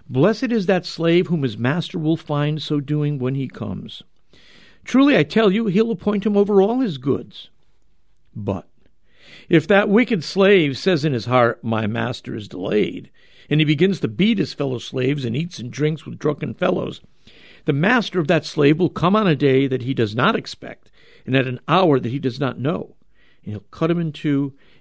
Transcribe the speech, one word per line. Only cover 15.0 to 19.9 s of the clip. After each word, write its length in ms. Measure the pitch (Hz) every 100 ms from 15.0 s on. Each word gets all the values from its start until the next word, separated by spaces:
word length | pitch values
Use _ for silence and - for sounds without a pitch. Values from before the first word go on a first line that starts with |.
| 127 147 120
and 100 | 123
eats 240 | 175 -
and 120 | 120
drinks 340 | 117 151 156 -
with 120 | -
drunken 380 | - 143 - -
fellows, 460 | 180 185 - - - _ - - - - -
the 80 |
master 460 | 139 185 247 - 185
of 80 | 151
that 180 | 160 -
slave 340 | 151 143 156
will 100 | 175
come 260 | - 165 208
on 120 | 202
a 80 | 131
day 320 | 143 131 139
that 160 | 127
he 100 | 123